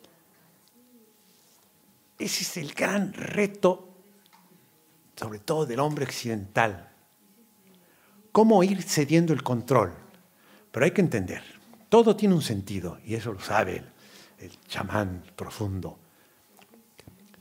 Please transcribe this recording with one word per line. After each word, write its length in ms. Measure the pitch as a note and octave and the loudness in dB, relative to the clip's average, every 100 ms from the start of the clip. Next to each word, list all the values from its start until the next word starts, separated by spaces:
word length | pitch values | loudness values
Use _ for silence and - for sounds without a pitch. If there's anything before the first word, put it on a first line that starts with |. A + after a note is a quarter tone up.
| - _ _ _ _ _ _ A#3+ B3 A#3+ A3 _ _ _ _ _ _ _ _ _ _ - | -20 _ _ _ _ _ _ _ _ _ _ _ _ _ _ _ _ _ _ _ _ -10
Ese 240 | G#3 - | -6 -4
es 140 | F#3 F3 | -6 -8
el 160 | D3 | -10
gran 400 | - F#3+ G3+ F#3+ | -6 -4 -2 -4
reto, 760 | - - G3+ G3+ - F3+ F3+ - - _ _ _ _ _ _ _ _ _ _ _ - | -6 -6 -2 -2 2 2 2 -4 -20 _ _ _ _ _ _ _ _ _ _ _ -12
sobre 220 | A2 G#2+ | -12 -10
todo 260 | - D#3 D3+ | -4 -2 -2
del 140 | A#2 | -2
hombre 240 | D3 D3+ | -2 -2
occidental. 880 | C3 - A#2+ A2 G2 - A2+ F#2+ - _ _ _ _ _ _ _ _ _ _ _ _ _ _ | -6 -6 -6 -6 -4 0 0 -2 -14 _ _ _ _ _ _ _ _ _ _ _ _ _ _
Cómo 300 | G#3 A3 G#3 F#3 | 4 6 6 4
ir 180 | F#3+ | 0
cediendo 480 | - - C#3 E3 E3+ | -2 -2 2 4 4
el 120 | C3+ | 0
control. 500 | - A#2+ A2+ B2+ F#2+ - - - _ _ _ - _ | -2 -4 2 2 2 -4 -18 -20 _ _ _ -20 _
Pero 140 | A2+ D3+ | 2 4
hay 60 | |
que 80 | F#3 | 4
entender, 420 | E3 A2 F2+ - - - - - _ | 2 0 -4 -8 -14 -20 -20 -20 _
todo 300 | A3+ A3+ G#3 | 6 6 4
tiene 180 | G#3+ F3 | 4 2
un 60 | |
sentido, 580 | - G2+ G2 G2 F2 E2 - | 0 -4 -6 -8 -8 -10 -8
y 100 | A2+ | -6
eso 160 | A#2 | -6
lo 80 | F#2+ | -10
sabe 380 | - G#2+ F#2+ F2 | -2 0 0 -4
el, 80 | - - - - - _ | -12 -20 -20 -20 -20 _
el 200 | F#2 - - | -20 -20 -12
chamán 560 | - G2 G#2 F#2+ F2+ - - | -10 -4 -4 -4 -6 -12 -14
profundo. 600 | F2+ - G#2 F#2+ E2 - _ _ _ _ _ _ _ - _ _ - - _ _ | -14 -8 -6 -6 -10 -14 _ _ _ _ _ _ _ -20 _ _ -20 -20 _ _